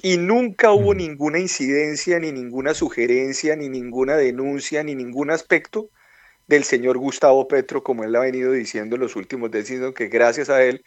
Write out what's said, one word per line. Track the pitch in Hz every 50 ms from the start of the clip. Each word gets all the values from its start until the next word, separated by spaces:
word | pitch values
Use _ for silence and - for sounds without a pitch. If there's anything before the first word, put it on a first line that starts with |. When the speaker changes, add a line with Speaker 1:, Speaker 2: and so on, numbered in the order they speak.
Speaker 1:
y | - 190 180 175
nunca | 175 190 226 247 247 226 190 - - 214
hubo | 208 202 202 202
Speaker 2:
Ujú. | 202
Speaker 1:
ninguna | 190 175 156 147 139 147 151 151 175
incidencia, | 185 180 - - 135 131 139 147 151 151 151 143 - 180 175 170
ni | 165 156
ninguna | 139 127 123 120 120 131 131 147 156
sugerencia, | - 170 127 - 120 117 120 123 127 135 135 135 - - 151 151
ni | 151 147 135
ninguna | 131 127 120 123 120 127 131 135 151
denuncia, | 156 139 127 120 127 135 139 143 143 131 - 156 151
ni | 151 151 139
ningún | 131 123 123 120 139 143 143
aspecto | 165 160 - - 175 151 - - - 214 214 - _ _ _ _ _ _ _ _ _ _ _ -
del | 147 143 135
señor | - 135 120 120 127 123 123
Gustavo | 135 139 131 - 151 139 131 135 131
Petro, | 135 143 135 127 - - 135
como | - - 127 113 110
él | 110 117
ha | 117
venido | 131 131 127 127 127 127
diciendo | 135 123 110 - - 107 107 110 120
en | 127
los | 127 107 -
últimos | 107 92 - 135 123 117 110
días, | 110 107 104 110
sino | 127 127 127 135 131
que | - 117 95
gracias | 117 117 120 117 117 151 139 135
a | 139 131 131
él | 123 127 131 _